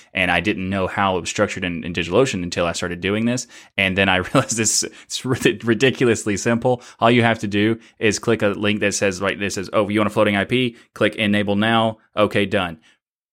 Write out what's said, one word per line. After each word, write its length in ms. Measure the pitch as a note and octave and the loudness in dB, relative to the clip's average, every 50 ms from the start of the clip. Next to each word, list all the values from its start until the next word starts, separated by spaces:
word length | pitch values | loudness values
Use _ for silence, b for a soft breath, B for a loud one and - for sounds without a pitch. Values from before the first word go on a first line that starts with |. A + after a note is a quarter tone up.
| B B B | B B B
and 160 | F#2+ F#2 F2+ | -2 0 2
I 100 | F2 F2 | 2 2
didn't 300 | E2+ G#2+ G2 - F#2 F#2 | 2 0 -2 -2 -2 -4
know 160 | F#2+ G2 F#2 | -2 -2 -2
how 320 | F2 - - G2+ G2 F#2 F2 | -2 0 0 0 0 0 -2
it 20 | |
was 80 | E2 - | -4 -4
structured 360 | - - G#2 G2 - F#2+ F#2+ | -2 0 0 0 -2 -4 -6
in, 200 | F2+ F2 E2+ - | -6 -6 -6 -6
in 80 | E2 | -6
DigitalOcean 500 | E2+ F2+ E2+ E2 F2+ A2 C3+ C3 - F#2 | -4 -4 -2 0 2 2 2 2 0 -4
until 220 | F2 F2 - G2 F2 | -6 -4 -2 -2 -2
I 80 | E2+ | -2
started 300 | E2+ - F2+ F2 F2 F2 | -2 -4 -6 -6 -6 -4
doing 240 | F2 F#2 G2+ G#2+ A2+ | -2 -2 0 0 0
this. 200 | A#2+ B2 B2 - - B B B B B | -2 -2 -4 -6 -10 B B B B B
And 200 | - G2 F#2+ F#2 | 0 0 2 2
then 120 | G2 F#2+ G2 | 2 2 2
I 80 | F#2 | 2
<laughs> 180 | F#2 F2+ - - | 0 0 0 0
realized 240 | C#3 - - A2 A2+ | 0 0 0 -2 -2
it's, 240 | A2 - - - | 0 0 0 -2
it's 420 | - - - - - - - - - | -2 -4 -8 -14 -14 -12 -10 -6 -4
rid-, 400 | B2+ C3 B2 - C#3+ - - A2 | -4 -2 0 0 0 0 0 0
ridiculously 720 | A#2 A2+ G2+ C3 C3 - - C3 A#2+ G#2+ - - A2 G2+ | 0 2 4 2 2 2 2 2 2 2 2 0 -4 -4
simple. 460 | F#2 - A#2+ A#2 A#2 A#2+ B2+ B2+ A#2+ B B B B | -2 0 0 0 0 0 0 -2 -2 B B B B
All 120 | A2 A#2 | 4 4
you 120 | B2 A#2+ | 4 6
have 180 | A2+ A#2 A2+ - | 4 2 2 0
to 80 | A2 G#2 | -2 -2
do 300 | G2+ G2+ G#2 A2 A2+ A2+ B B B B | 0 2 2 2 0 -2 B B B B
is 200 | - G#2+ G2 - | 0 0 0 0
click 220 | - A#2+ A2+ - | 0 0 0 2
a 80 | G#2+ G2+ | 2 0
link 320 | G2 F#2 G#2 G#2 G#2+ G#2 | 0 0 -2 -2 0 0
that 140 | G2+ G2+ F#2+ | 0 -2 0
says, 260 | - G#2+ G2 F#2 F2 | 0 -2 -2 -2 -2
like, 180 | G2 F#2+ - - | -2 -4 -2 -2
this 160 | G2+ F#2+ - | -4 -6 -4
says, 140 | G#2 F#2 - | -6 -6 -2
"Oh, 160 | - A2 G#2 F#2+ | 0 0 0 2
you 120 | G#2 G#2+ | 2 0
want 100 | G#2+ G2+ | 0 2
a 40 | - | 2
floating 220 | A#2 G#2+ G#2 G#2 | 2 2 2 2
I 80 | G2+ F#2+ | 0 0
P? 320 | - B2 B2 B2+ A#2 A#2 B B B B | 0 0 0 0 -2 -4 B B B B
Click 220 | - A2 G#2 - | 0 0 0 0
enable 400 | - A2 G2+ G#2 G#2 G2+ G2+ G2+ | 0 0 0 2 0 0 0 0
now." 420 | G2+ A2 A2+ A#2 A2+ A2+ A2+ A2 - _ _ - | 0 2 2 2 2 2 2 -2 -6 _ _ -2
Okay, 300 | - G#2 F#2 - G#2+ G2+ | 0 0 2 2 0 0
done. 340 | F#2+ G#2 G2+ F#2 F2 E2 - b b b b b _ _ _ _ _ | 0 0 -2 -2 -4 -8 -12 b b b b b _ _ _ _ _